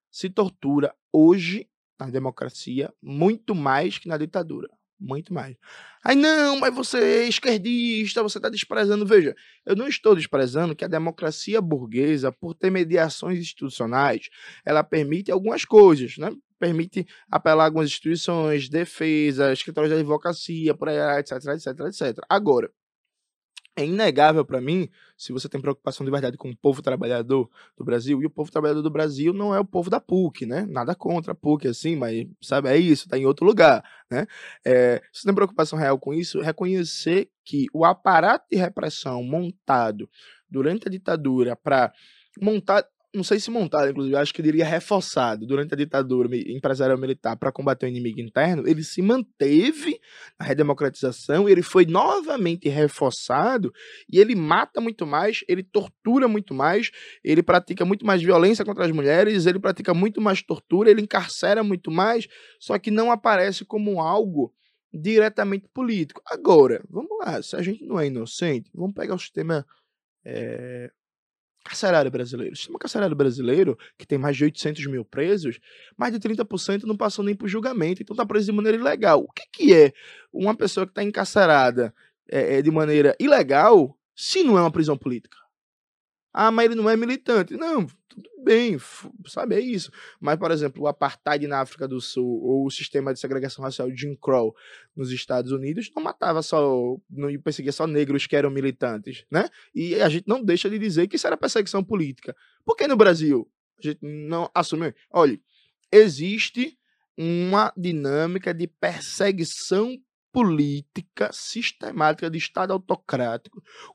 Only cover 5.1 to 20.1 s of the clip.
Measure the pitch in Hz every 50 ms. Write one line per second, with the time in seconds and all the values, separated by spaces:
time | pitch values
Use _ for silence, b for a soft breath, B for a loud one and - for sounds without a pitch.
5.1 | 135 147 165 - 185 147 135 135 123 - B B B B B B B B B 240
6.1 | 269 277 294 311 311 311 294 285 277 277 269 262 247 262 254 - - 247 233 240
7.1 | 240 233 240 240 - - - 262 226 208 180 240 240 240 240 233 226 214 214 196
8.1 | - 233 214 214 - 214 214 220 226 202 - - 214 220 214 202 208 208 214 196
9.1 | 220 196 160 131 - b b b b b b - 196 196 254 277 - - - 220
10.1 | 202 165 147 - - 135 135 127 123 156 170 170 151 - 180 175 160 156 160 170
11.1 | 160 - 175 156 156 - - 196 208 220 190 160 156 131 127 113 110 123 139 151
12.1 | 156 139 131 131 127 _ - 170 160 - - 190 185 185 175 160 175 175 160 156
13.1 | - - - 180 185 175 170 160 - - 143 135 - - 120 113 120 131 143 139
14.1 | 117 110 - - B B B B B B B - 151 151 151 - - 160 147 139
15.1 | 156 180 202 - - 190 190 220 233 - - - 233 214 202 185 160 139 127 110
16.1 | - 147 151 - - - _ _ _ - 180 170 165 160 165 185 - 190 170 b
17.1 | b b b b - - - 165 156 156 160 156 156 160 156 143 - - - 156
18.1 | 165 165 - - 170 165 156 156 151 143 135 127 147 165 175 175 - - 160 160
19.1 | 156 151 151 147 135 131 139 139 131 - - - - 156 151 151 160 160 156 147